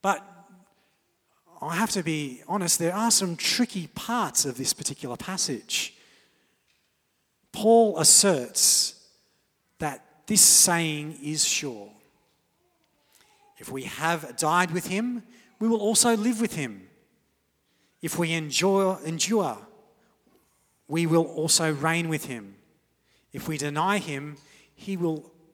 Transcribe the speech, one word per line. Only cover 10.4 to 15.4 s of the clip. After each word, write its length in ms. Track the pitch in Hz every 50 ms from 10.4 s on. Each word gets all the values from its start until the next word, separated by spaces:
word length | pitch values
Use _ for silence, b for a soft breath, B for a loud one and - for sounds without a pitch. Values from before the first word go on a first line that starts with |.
saying 760 | - - - - - 190 175 165 165 160 151 151 147 151 156 139
is 240 | 139 147 156 151 139
sure. 460 | - - - 156 143 120 104 101 101 104 _ _ _ _ _ _ _ _ _ _ _ _ _ _ _ _ _ _ _ _ _ b b b b b b b b b b b _
"If 100 | - -
we 140 | 127 135 127
have 540 | - - - 151 165 170 160 147 131 123 -
died 340 | 165 156 165 180 185 175
with 160 | 160 180 - -
him, 360 | 185 196 226 247 247 240 196 b b b